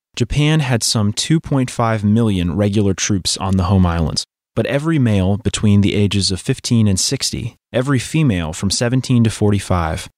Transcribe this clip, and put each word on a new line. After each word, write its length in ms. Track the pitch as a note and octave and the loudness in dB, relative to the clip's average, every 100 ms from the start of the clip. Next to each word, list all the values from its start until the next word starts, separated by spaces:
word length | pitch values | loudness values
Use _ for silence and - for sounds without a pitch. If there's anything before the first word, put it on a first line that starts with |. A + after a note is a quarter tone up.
| _ - | _ -6
"Japan 460 | B2 C#3+ D3 D#3+ | -2 0 2 2
had 200 | C3 A#2 | 0 -2
some 320 | - A#2 G#2 | 0 0 0
two 260 | - - D#3+ | -2 0 -2
point 300 | - C#3 B2+ | 0 -2 -2
five 340 | - A2+ A2 | -2 -2 0
million 520 | G#2 A2 A2 F#2+ F2 D#2+ | 2 2 2 0 0 0
regular 400 | G#2 G#2 G2 F2+ | 0 2 0 0
troops 420 | - G2 - - | -2 -2 -2 -4
on 200 | F#2+ F#2+ | 0 0
the 80 | F2+ | 2
home 200 | F#2+ F2+ | 4 4
islands, 400 | E2+ D2+ - - _ _ - | 2 -2 -4 -10 _ _ -6
but 100 | - | -2
every 320 | C#3+ D#3+ D#3 | -2 0 0
male 400 | A#2+ G2+ F#2 G2+ | 2 2 0 0
between 440 | F#2+ - G#2+ G2+ | -4 0 2 4
the 120 | G2+ | 4
ages 380 | G#2 G2+ G2+ F#2 | 2 0 0 -2
of 100 | F2+ | -2
fifteen 460 | - C3 - A#2 G#2+ | -4 -4 0 2 2
and 120 | F#2+ | 0
sixty, 560 | - C3+ - - A#2 - _ | -2 -4 -4 -6 -8 -12 _
every 280 | A#2 C3+ C3 | -4 0 -2
female 520 | - D#3 D3 F2+ D#2 | 0 0 2 0 -4
from 200 | D#2+ G2 | -4 -4
seventeen 520 | - A#2+ C3 - A#2+ A2+ | -2 0 -2 0 2 2
to 40 | |
forty-five 800 | - G#2 G2+ - F2+ D#2+ E2+ - | 2 0 0 0 -2 -2 -4 -10